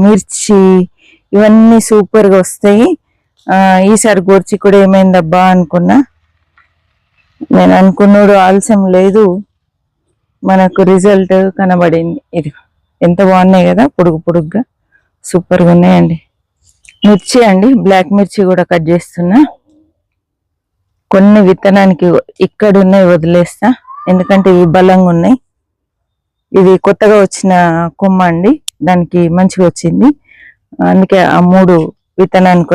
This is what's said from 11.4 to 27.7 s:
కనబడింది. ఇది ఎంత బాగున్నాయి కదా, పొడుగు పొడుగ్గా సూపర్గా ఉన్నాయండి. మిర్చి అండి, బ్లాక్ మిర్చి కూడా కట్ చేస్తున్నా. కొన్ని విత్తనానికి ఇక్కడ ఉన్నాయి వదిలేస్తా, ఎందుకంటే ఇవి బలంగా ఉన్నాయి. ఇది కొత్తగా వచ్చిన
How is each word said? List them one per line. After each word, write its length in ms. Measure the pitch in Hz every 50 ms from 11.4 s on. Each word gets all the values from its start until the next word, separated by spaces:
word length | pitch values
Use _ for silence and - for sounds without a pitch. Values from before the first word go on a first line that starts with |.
| 190 190 185 -
కనబడింది. 600 | 196 185 180 180 175 170 160 165 165 170 165 277 - _ - 170
ఇది 120 | 147 151 - _ _ _ _ _ _ _ _ -
ఎంత 180 | 175 175 175 170 196 185
బాగున్నాయి 360 | 185 185 185 185 190 185 175 180
కదా, 140 | 180 190 262 285 -
పొడుగు 220 | - 175 175 160 160 -
పొడుగ్గా 360 | - 160 170 156 160 170 208 254 - _ _ _ _ _ _ _ _ _ _ -
సూపర్గా 460 | - - 180 180 - 180 180 175 170 175
ఉన్నాయండి. 420 | 175 180 185 185 175 170 165 165 165 _ _ _ _ _ _ _ _ _ _ _ _ _ _ _ _ - 202
మిర్చి 300 | 208 196 - - - 254 233 214
అండి, 200 | 190 185 196 262 269 214 170
బ్లాక్ 260 | 190 190 185 185 190 202 202
మిర్చి 220 | 202 180 - - 196 185
కూడా 140 | 185 175 175 - 180
కట్ 140 | 175 160 160 175
చేస్తున్నా. 460 | 175 - - - 180 175 175 196 262 302 - - _ _ _ _ _ _ _ _ _ _ _ _ _ _ _ _ _ _ _ _ _ _ _ _ _ _ _ _ _ _ - -
కొన్ని 260 | 190 190 208 208 214 202 180
విత్తనానికి 580 | 185 - - 196 190 202 196 190 185 143 185 175 165 - - - - - 190 175
ఇక్కడ 260 | _ - 214 214 190 196 190
ఉన్నాయి 220 | 185 190 196 190 175 180
వదిలేస్తా, 540 | 160 156 170 170 175 175 - - - 202 220 247 - _ - - - - 180 185
ఎందుకంటే 360 | 180 180 - 202 190 190 190 185
ఇవి 120 | 180 180 170 156
బలంగా 320 | 185 185 180 185 185 185 180 170
ఉన్నాయి. 220 | 165 170 190 262 - _ _ _ _ _ _ _ _ _ _ _ _ _ _ _ _ _ _ _ _ _ _ - 196
ఇది 140 | 185 185 190 180 -
కొత్తగా 300 | 196 196 - 214 202 214 208 196
వచ్చిన 300 | 190 - - - 190 185 180 175 170